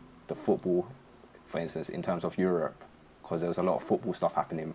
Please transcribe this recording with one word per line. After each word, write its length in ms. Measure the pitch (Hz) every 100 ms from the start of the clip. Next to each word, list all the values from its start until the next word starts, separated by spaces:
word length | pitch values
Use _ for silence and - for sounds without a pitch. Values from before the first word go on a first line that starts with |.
| - - -
the 80 | -
football, 500 | - - 92 90 180 - - - - - -
for 100 | 82
instance, 300 | 82 82 78
in 140 | 87
terms 200 | 87 87
of 140 | 85 -
Europe, 460 | 92 87 76 - - - - -
'cause 180 | - 85
there 60 | 85
was 100 | 85
a 60 |
lot 140 | 92 -
of 60 |
football 300 | - 98 -
stuff 220 | 87 85 -
happening 360 | 78 82 80